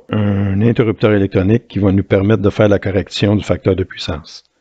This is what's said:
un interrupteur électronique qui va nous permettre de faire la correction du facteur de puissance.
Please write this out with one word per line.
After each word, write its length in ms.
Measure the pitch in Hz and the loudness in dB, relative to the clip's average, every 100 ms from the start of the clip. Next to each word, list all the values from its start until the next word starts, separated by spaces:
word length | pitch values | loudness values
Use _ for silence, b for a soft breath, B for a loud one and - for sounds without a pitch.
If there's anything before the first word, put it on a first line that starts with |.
| - | -4
un 500 | 107 104 98 101 95 | -4 -2 -2 -2 0
interrupteur 520 | 117 117 110 101 110 | 0 0 0 0 2
électronique 560 | 104 98 107 92 113 - | 2 0 0 2 0 -2
qui 100 | 101 | -2
va 140 | 98 | 0
nous 100 | 95 | 2
permettre 400 | 95 101 98 107 | 2 0 2 2
de 80 | 101 | 0
faire 180 | - 107 | 2 2
la 120 | 98 | 0
correction 560 | 104 95 85 - 101 104 | -2 -4 -4 -2 0 0
du 80 | |
facteur 320 | - 87 - 92 | -2 -2 -2 -2
de 80 | |
puissance. 580 | 90 - - 78 - - _ _ | -4 -8 -10 -10 -12 -20 _ _